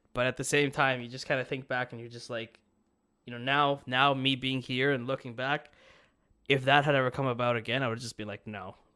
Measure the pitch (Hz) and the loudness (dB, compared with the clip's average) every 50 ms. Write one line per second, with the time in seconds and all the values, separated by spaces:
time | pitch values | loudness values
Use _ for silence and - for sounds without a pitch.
0 | _ _ - 123 123 127 123 - 135 - - 147 147 139 139 - 143 135 131 123 | _ _ -2 0 0 0 0 -2 -4 0 2 2 2 2 2 2 2 2 2 -2
1 | 120 117 123 131 - - 151 131 123 - 143 131 123 - 131 127 127 - - 117 | -4 -10 -12 -12 -4 -4 -2 -2 -2 -4 -6 -8 -6 -6 -4 -4 -4 -6 -8 -12
2 | 117 117 120 120 - - 123 113 113 110 _ - _ _ _ _ _ _ _ _ | -14 -12 -14 -14 -12 -8 -8 -8 -8 -10 _ -20 _ _ _ _ _ _ _ _
3 | _ _ _ _ - - 120 120 120 131 139 147 147 143 143 139 - - 127 127 | _ _ _ _ -16 -14 -12 -6 0 2 4 4 4 4 2 0 -2 -2 2 4
4 | 139 143 139 135 131 135 135 123 127 131 131 131 123 - 127 127 135 143 139 127 | 4 4 4 4 2 2 2 2 0 -2 -2 -2 -2 -4 -2 0 2 2 2 0
5 | 120 123 135 131 - 127 113 117 127 135 147 151 - - _ _ - - - - | 0 -4 -6 -6 -6 -10 -8 -6 -2 -2 -2 -2 -4 -10 _ _ -20 -20 -20 -20
6 | _ _ _ _ _ _ _ _ _ - 139 135 131 135 139 139 135 151 143 135 | _ _ _ _ _ _ _ _ _ 0 0 2 4 6 6 6 6 6 4 4
7 | 131 127 - - 139 131 120 117 123 120 120 117 104 117 117 135 139 117 113 117 | 2 2 0 0 -2 -2 0 0 0 0 0 0 0 -2 -2 0 0 -2 -2 -4
8 | 123 113 - - 110 104 101 101 - 113 104 101 90 95 - _ _ _ _ | -6 -10 -10 -10 -10 -10 -10 -10 -10 -12 -12 -10 -12 -12 -16 _ _ _ _